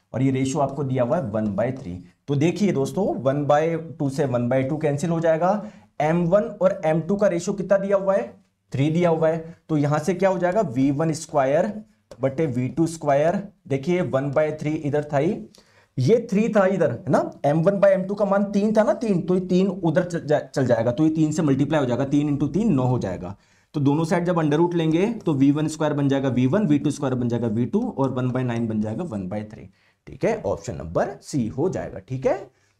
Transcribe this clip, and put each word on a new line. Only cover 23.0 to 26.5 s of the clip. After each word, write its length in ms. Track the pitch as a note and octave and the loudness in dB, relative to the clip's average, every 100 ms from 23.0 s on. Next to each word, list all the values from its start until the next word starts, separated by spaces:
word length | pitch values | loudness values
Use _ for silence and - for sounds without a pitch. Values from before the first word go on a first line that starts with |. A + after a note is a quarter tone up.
| G2+ F2 F2+ G2+ _ _ _ | -2 -6 -10 -14 _ _ _
तो 60 | D#3 | -2
दोनों 240 | C3+ D3 | 2 2
साइड 200 | E3 F3 | 0 0
जब 120 | F3 E3+ | 0 0
under 200 | D#3 D3 | 2 2
root 180 | E3+ | 2
लेंगे, 320 | E3+ D#3+ D#3+ G3+ | 2 2 2 0
तो 280 | A3+ - | 0 -2
वी 160 | C#3 C#3 | 2 4
वन 180 | C#3+ D#3 | 4 -2
स्क्वायर 240 | - D3+ | -2 -2
बन 160 | C#3+ C#3 | 0 0
जाएगा 200 | C#3 C3+ | 2 0
वी 180 | A#2+ | 2
वन, 200 | B2+ | 2